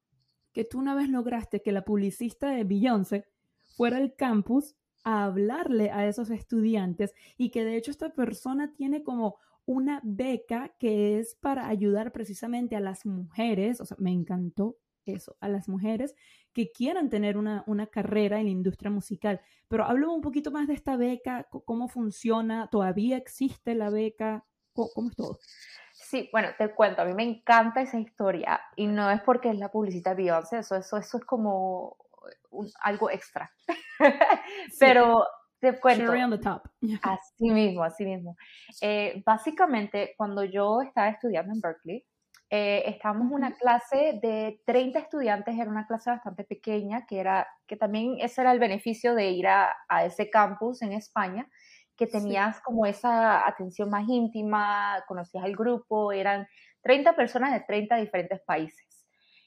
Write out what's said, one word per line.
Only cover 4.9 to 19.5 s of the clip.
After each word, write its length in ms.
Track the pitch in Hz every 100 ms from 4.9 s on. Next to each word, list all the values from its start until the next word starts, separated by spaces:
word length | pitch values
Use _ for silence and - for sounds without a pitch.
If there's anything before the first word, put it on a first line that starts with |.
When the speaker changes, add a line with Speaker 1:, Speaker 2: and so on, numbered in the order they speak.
| _
Speaker 1:
a 220 | 226 214 202
hablarle 640 | 190 208 285 330 226 208
a 160 | 202 208
esos 220 | 208 226
estudiantes 840 | 214 - 233 220 220 185 170 202 - - -
y 140 | 247
que 120 | 240 220
de 120 | 226
hecho 140 | 254
esta 220 | 285 320
persona 600 | 320 226 - 254 269 294
tiene 300 | - 269 294
como 340 | 302 247 214 - _ _ -
una 360 | 254 269 285
beca 720 | 220 202 254 233 - 233 269 -
que 400 | 233 214 208 208
es 160 | 226 -
para 320 | 277 269 226
ayudar 440 | 208 202 202 233
precisamente 640 | 240 208 190 233 240 240 214
a 40 |
las 260 | 196 190 208
mujeres, 760 | 185 180 - 233 196 208 240
o 40 | -
sea, 120 | -
me 120 | 185
encantó 680 | 180 165 180 175 - 214 - _ _ -
eso, 320 | 190 - -
a 80 | 202
las 200 | 196 190
mujeres 460 | 190 214 220 285 - _ _ _
que 180 | - 226
quieran 380 | - 254 370 277
tener 280 | 208 208 208
una, 260 | 208 208 -
una 200 | 208 214
carrera 520 | 214 208 208 208 208
en 60 | 214
la 60 |
industria 380 | 185 185 - 202
musical. 500 | 208 - 202 214 185 _